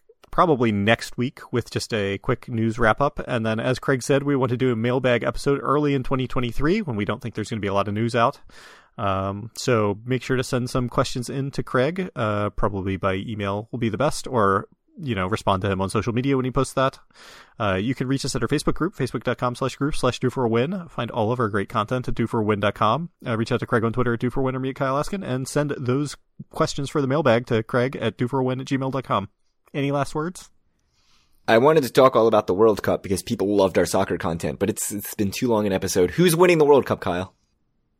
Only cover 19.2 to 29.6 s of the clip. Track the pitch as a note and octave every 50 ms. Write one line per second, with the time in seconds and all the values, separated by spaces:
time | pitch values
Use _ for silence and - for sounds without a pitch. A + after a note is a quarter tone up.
19.2 | - B2+ A#2 - B2+ B2 B2 - C#3 B2+ - - C#3 D3 C#3+ - C3+ B2+ - -
20.2 | - B2+ - C3+ B2 A2+ A2+ A#2 B2 E3 G#3 F#3+ F3 - - - A#2+ A2 - A#2+
21.2 | G#2+ G#2+ B2 B2 A#2+ G#2 G2+ G2+ G2+ - - A2 G2+ - B2+ B2+ A#2+ A#2 G#2+ -
22.2 | A#2 - - A#2 G#2+ G#2 G#2+ G2+ G#2 G2+ - - A2+ G#2+ A#2 D3 F3 - _ _
23.2 | - C3 A2+ A2 A2+ - B2 A2+ - - B2+ A2+ A2 A2+ A2 B2+ A#2+ A#2+ A#2 -
24.2 | B2+ B2 - C#3 C3 C3 B2+ C3 C3 C3+ C3 - C#3+ C3 C3+ C#3+ D3+ - G3+ F#3+
25.2 | F#3+ - B2+ C3 C3+ - - D3 D3 C#3+ C#3+ - C3 A#2 B2+ C#3+ D3 C3+ - -
26.2 | _ _ _ - - - - - D#3+ - - - C3+ G2+ - D#3 C#3 B2+ C3+ D#3+
27.2 | D3+ C3 A2 A#2+ B2+ - A#2+ A2 A2 - - B2 A#2+ C3+ D3 - A2+ A2+ - -
28.2 | B2 B2 C#3 C3+ B2+ B2+ B2+ B2+ C3 - C#3 C3 C3+ C3+ B2+ - - - B2+ G#2
29.2 | G2 - _ _ _ _ _ _